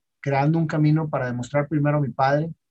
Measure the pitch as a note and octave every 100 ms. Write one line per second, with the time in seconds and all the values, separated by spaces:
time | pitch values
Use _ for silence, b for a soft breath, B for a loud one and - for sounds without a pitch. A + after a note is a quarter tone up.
0 | _ _ C#3 C#3 D3+ E3 D#3 D#3 D3+ D#3
1 | D#3 C#3+ B2+ B2 - D3 C#3+ D3+ D3 D3
2 | C3+ A#2+ C3+ D3 E3 - _